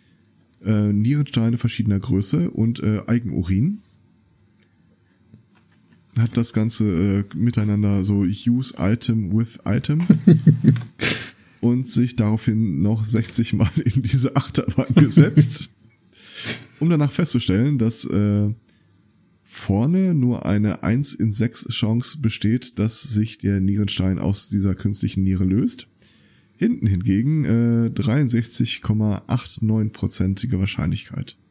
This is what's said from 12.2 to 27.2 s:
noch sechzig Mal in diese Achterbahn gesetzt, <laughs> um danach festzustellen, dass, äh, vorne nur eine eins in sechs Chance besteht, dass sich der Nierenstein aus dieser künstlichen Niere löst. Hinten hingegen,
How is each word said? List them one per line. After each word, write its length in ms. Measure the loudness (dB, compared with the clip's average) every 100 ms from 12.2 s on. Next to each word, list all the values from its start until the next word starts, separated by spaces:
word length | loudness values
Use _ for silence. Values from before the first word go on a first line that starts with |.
| 2 2 0 0 0 0
noch 220 | 0 0
sechzig 480 | 0 -2 0 -2 -2
Mal 180 | 0 0 0
in 180 | -2 -2
diese 320 | 0 0 0
Achterbahn 580 | -2 -2 -4 -2 -2 2 4
gesetzt, 760 | 6 4 4 4 2 -2 -8 _
<laughs> 40 | _ _ _ -20 -20 -12 -10 -10 -14 -2
um 80 | 0
danach 240 | 2 2
festzustellen, 680 | 0 0 0 2 2 2 2
dass, 280 | 0 0 -2
äh, 420 | 0 2 2 0 -4 _ _ _ _ _ _ _ _
vorne 720 | -20 -8 -2 0 2 2 2
nur 320 | 2 0 0 -2
eine 360 | 0 0 -2
eins 320 | -2 -2 -2
in 180 | -2 -2
sechs 360 | 0 -2 -4 -8
Chance 500 | -4 -2 0 -2 -4
besteht, 560 | -4 -2 -2 -2 -4 -4
dass 240 | -2 -2
sich 340 | -2 -2 -2 -4
der 240 | -2 0
Nierenstein 580 | 0 0 -2 -2 -2 0
aus 300 | -2 -2 -2
dieser 260 | -2 -2
künstlichen 480 | -2 -4 -4 -4 -2
Niere 220 | 0 0
löst. 440 | 0 0 -2 -6 -14 _ -20 _ _ _ _ _
Hinten 300 | -2 0 0
hingegen, 580 | 0 0 0